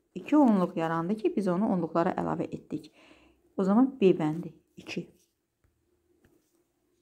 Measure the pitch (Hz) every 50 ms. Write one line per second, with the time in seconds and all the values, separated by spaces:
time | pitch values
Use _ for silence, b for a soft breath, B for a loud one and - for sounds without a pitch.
0 | _ _ _ 180 185 - 277 302 285 240 214 190 180 170 - 170 160 160 165 165
1 | 165 175 214 214 - 349 - - 196 185 175 180 220 220 202 175 165 160 - 170
2 | 170 180 - - 170 165 156 165 160 160 160 151 - - - - - b b b
3 | b b b b b b b b _ _ _ - 190 180 202 233 262 262 - -
4 | - 185 165 - 160 151 156 170 170 160 - _ _ _ _ - - - - 175
5 | - - _ _ _ _ _ _ _ _ _ _ _ _ _ _ _ _ _ _
6 | _ _ _ _ _ _ _ _ _ _ _ _ _ _ _ _ _ _ _ _